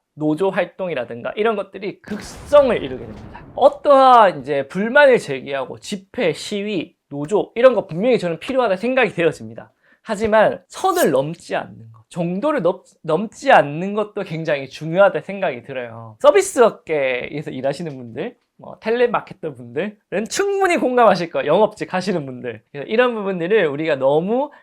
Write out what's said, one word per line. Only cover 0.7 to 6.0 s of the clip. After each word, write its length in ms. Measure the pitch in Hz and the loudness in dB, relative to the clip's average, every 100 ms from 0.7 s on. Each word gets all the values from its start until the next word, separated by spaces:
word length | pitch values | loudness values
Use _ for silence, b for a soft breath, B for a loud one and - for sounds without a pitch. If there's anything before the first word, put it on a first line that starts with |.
| - 185 139 117 120 127 - | -6 -8 -6 -8 -10 -10 -4
이런 200 | 226 202 | -2 -2
것들이 460 | 190 190 196 - | -8 -10 -12 -12
극성을 760 | - 202 - - - 294 262 175 | -12 -12 -12 -16 4 4 6 0
이루게 240 | 135 127 113 | -4 -10 -12
됩니다. 360 | 104 110 - - - | -16 -18 -18 -10 2
어떠한 840 | 277 - 294 269 262 247 196 151 | 2 2 4 6 8 8 6 2
이제 260 | 127 139 135 | -4 -4 -4
불만을 500 | 185 226 269 269 233 | -4 2 6 6 4
제기하고 600 | - 135 139 139 123 117 | 0 -8 -6 -6 -8 -12
집회, 520 | - 190 | -12 -12